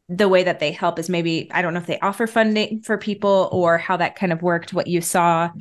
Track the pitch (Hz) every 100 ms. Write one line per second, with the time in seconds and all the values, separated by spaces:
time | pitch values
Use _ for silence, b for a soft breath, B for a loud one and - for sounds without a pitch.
0 | - 175 208 185 180 165 151 - 180 165
1 | 165 175 170 165 - 170 180 170 170 160
2 | 196 196 226 226 220 214 214 220 - 208
3 | 214 202 202 196 185 185 175 170 - 180
4 | 175 - 190 165 175 170 170 180 - 175
5 | 165 190 170 165 170 170